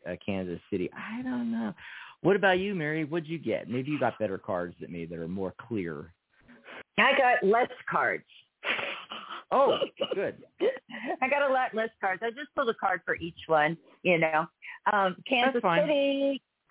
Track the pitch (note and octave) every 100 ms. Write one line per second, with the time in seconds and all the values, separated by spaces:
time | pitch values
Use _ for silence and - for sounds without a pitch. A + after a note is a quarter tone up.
0 | - F2 - G2 F#2 F2 - G2 F2+ -
1 | G3 A3+ B3+ B3 A#3+ A3+ A3+ F3+ - -
2 | - - D#3 G3+ F#3+ F#3 G3 F#3+ D3+ D#3
3 | D3+ E3+ D3+ E3 A2+ F#2 - A#2+ C3+ D3
4 | B2 - G#2+ F#2+ - F#2 F2 F2 D#2 E2+
5 | E2 E2+ E2 F#2+ F#2 - - A2+ E2+ D2
6 | E2+ _ _ _ _ - - - - -
7 | A#3 C4+ B3+ A#3+ F#3+ A3+ A#3+ - - E3
8 | B2 E2+ - - _ _ - - - -
9 | - - - - - B3 C#4 - - -
10 | - - E3 - - _ G4+ C5+ - A3+
11 | - F#4+ C4 C#4+ C#4 C4 B3+ G#3+ A3+ -
12 | G3 F#3 A#3 A#3 D4 - B3+ G#3+ G3+ F3+
13 | - D3+ E3+ - - D#3 D3+ E3 - -
14 | E3+ E3+ D#3+ D#3 E3 _ - - - G#3
15 | F#3+ F3+ - B3+ B3 B3+ G3 E3+ G#3 D4
16 | C#4 C#4 C#4 C4+ - _ _